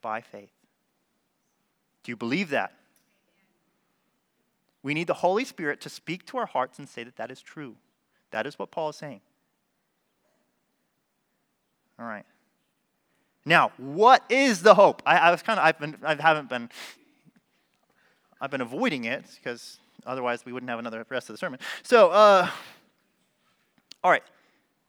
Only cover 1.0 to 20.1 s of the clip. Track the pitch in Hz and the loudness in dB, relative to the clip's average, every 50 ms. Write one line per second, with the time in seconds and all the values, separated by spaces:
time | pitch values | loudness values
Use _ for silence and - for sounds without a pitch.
1 | _ _ _ _ _ _ _ _ _ _ _ _ _ _ _ _ _ _ _ _ | _ _ _ _ _ _ _ _ _ _ _ _ _ _ _ _ _ _ _ _
2 | _ - 120 104 120 117 131 180 202 156 139 113 95 - - _ _ _ _ _ | _ -16 -12 -10 -8 -6 -4 -6 -4 -4 -4 -4 -4 -6 -8 _ _ _ _ _
3 | _ _ _ _ _ _ _ _ _ _ _ _ _ _ _ _ _ _ _ _ | _ _ _ _ _ _ _ _ _ _ _ _ _ _ _ _ _ _ _ _
4 | _ _ _ _ _ _ _ _ _ _ _ _ _ _ _ _ - 135 147 156 | _ _ _ _ _ _ _ _ _ _ _ _ _ _ _ _ -10 -6 -6 -4
5 | 170 165 175 - - 180 190 220 269 - - - 170 147 139 - - 156 - - | -4 -4 -4 -2 0 0 0 -2 -4 -6 -10 -8 -8 -8 -8 -8 -10 -16 -18 -16
6 | - - 170 185 - - - 254 226 - - - 131 135 - - 143 - - 117 | -14 -12 -12 -12 -14 -12 -10 -8 -8 -6 -4 -4 -4 -4 -8 -14 -20 -18 -16 -16
7 | 117 123 - - 113 117 131 - - - - 156 147 123 104 - _ _ _ _ | -16 -16 -14 -14 -14 -14 -14 -16 -20 -20 -18 -16 -16 -16 -18 -20 _ _ _ _
8 | _ _ _ _ _ _ - 110 113 147 147 - 98 - - - 160 151 147 - | _ _ _ _ _ _ -10 -8 -8 -8 -10 -12 -14 -10 -8 -8 -8 -8 -10 -12
9 | 156 147 123 98 - _ _ _ _ _ _ _ _ _ _ _ _ _ _ _ | -16 -18 -18 -18 -20 _ _ _ _ _ _ _ _ _ _ _ _ _ _ _
10 | _ _ _ _ _ _ _ _ _ _ _ _ _ _ _ _ _ _ _ _ | _ _ _ _ _ _ _ _ _ _ _ _ _ _ _ _ _ _ _ _
11 | _ _ _ _ _ _ _ _ _ _ _ _ _ _ _ _ _ _ _ - | _ _ _ _ _ _ _ _ _ _ _ _ _ _ _ _ _ _ _ -18
12 | 117 117 107 101 - _ _ _ _ _ _ _ _ _ _ _ _ _ _ _ | -14 -14 -14 -14 -16 _ _ _ _ _ _ _ _ _ _ _ _ _ _ _
13 | _ _ _ _ _ _ _ _ _ 143 165 165 131 107 - - 127 139 143 170 | _ _ _ _ _ _ _ _ _ 2 2 4 2 2 -2 -8 -14 -10 -2 2
14 | 214 247 262 - - - 233 269 277 269 220 170 175 214 196 190 202 160 120 - | 6 6 6 6 4 2 0 2 2 2 0 4 6 8 8 8 8 6 4 0
15 | - 139 160 175 160 170 175 160 - - 220 190 147 160 160 - 147 151 147 - | 0 0 2 4 4 4 2 2 0 -4 -2 2 2 2 2 0 -4 -10 -10 -8
16 | - 151 156 143 147 160 156 151 143 120 127 120 117 117 - - - - - - | -6 -4 -4 0 2 2 2 2 0 -6 -8 -8 -8 -10 -14 -18 -18 -20 -20 -20
17 | _ _ _ _ _ _ _ _ _ _ _ _ _ _ _ _ _ _ _ _ | _ _ _ _ _ _ _ _ _ _ _ _ _ _ _ _ _ _ _ _
18 | _ _ _ _ _ _ _ _ 131 135 143 135 123 117 127 165 254 247 160 127 | _ _ _ _ _ _ _ _ -10 -8 -6 -6 -6 -6 -6 -4 -4 -4 -4 -4
19 | 117 113 127 - - - - - - 135 120 117 - - - - _ _ _ - | -6 -6 -8 -8 -10 -14 -20 -14 -12 -12 -12 -12 -14 -20 -20 -20 _ _ _ -18
20 | - 120 | -12 -10